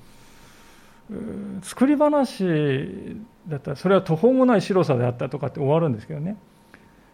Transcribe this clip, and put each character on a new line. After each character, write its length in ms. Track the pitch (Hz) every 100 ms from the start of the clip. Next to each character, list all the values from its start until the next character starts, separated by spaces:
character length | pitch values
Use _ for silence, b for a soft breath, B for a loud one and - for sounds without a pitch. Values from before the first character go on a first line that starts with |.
| b b b b b b b b b b -
う 40 |
ー、 480 | 208 - - 202 196
作 240 | 175 - 269
り 100 | 294
話 1200 | 294 302 254 - 190 156 147 135 170 190 - - 220 _ -
だ 120 | 143
っ 20 |
た 120 | -
ら、 40 | 139
そ 120 | 185
れ 60 |
は 80 | 196
途 140 | 190 160
方 160 | 226
も 120 | 262
な 120 | 254 226
い 60 |
白 200 | 180 185
さ 120 | 165 127
で 100 | 120
あ 40 |
っ 60 | 120
た 120 | 139
と 100 | 143
か 100 | 131
っ 20 |
て 100 | -
終 80 | 135
わ 100 | 156
る 100 | 165
ん 40 |
で 80 | 113
す 80 | -
け 60 |
ど 60 | 151
ね。 160 | 160 214 _ b b b b b b